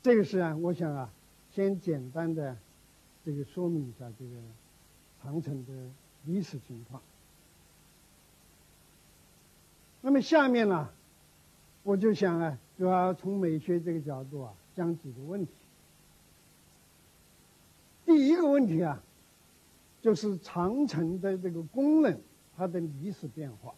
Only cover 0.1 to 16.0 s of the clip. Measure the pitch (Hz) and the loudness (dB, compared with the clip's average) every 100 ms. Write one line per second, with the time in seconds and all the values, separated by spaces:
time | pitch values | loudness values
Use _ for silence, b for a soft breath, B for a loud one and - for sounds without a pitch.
0.1 | 233 180 190 170 156 170 170 165 143 120 | 6 4 0 0 -2 -2 -2 -4 -4 -8
1.1 | - _ _ _ - 196 190 - 147 127 | -14 _ _ _ -2 -2 0 -4 -4 -6
2.1 | 151 165 160 139 120 - _ _ _ _ | -6 -4 -4 -6 -10 -18 _ _ _ _
3.1 | _ 165 143 135 - 175 165 127 110 123 | _ -8 -8 -8 -4 -2 -2 -6 -12 -16
4.1 | 110 127 120 113 113 _ _ _ _ _ | -14 -16 -16 -18 -20 _ _ _ _ _
5.1 | _ 131 156 143 135 127 135 127 135 _ | _ -8 -8 -6 -10 -12 -16 -16 -20 _
6.1 | _ 143 190 170 139 - 117 117 127 - | _ -6 -6 -6 -10 -14 -18 -16 -20 -20
7.1 | _ _ _ _ _ _ _ _ _ _ | _ _ _ _ _ _ _ _ _ _
8.1 | _ _ _ _ _ _ _ _ _ _ | _ _ _ _ _ _ _ _ _ _
9.1 | _ _ _ _ _ _ _ _ _ 262 | _ _ _ _ _ _ _ _ _ 2
10.1 | 277 - 320 269 240 214 175 143 - _ | 2 6 4 6 4 4 2 -2 -12 _
11.1 | _ _ _ _ _ - _ 196 196 220 | _ _ _ _ _ -20 _ -2 2 4
12.1 | 185 180 170 165 131 _ - 185 185 185 | 4 2 2 -2 -4 _ -2 2 4 2
13.1 | 180 185 202 175 156 - 175 165 165 147 | 0 -4 -2 0 0 0 -2 -2 -4 -6
14.1 | 131 135 143 123 98 _ - 170 165 143 | -8 -10 -12 -12 -16 _ -4 -4 -4 -8
15.1 | 120 143 202 180 - - _ _ _ | -14 -10 -8 -8 -10 -20 _ _ _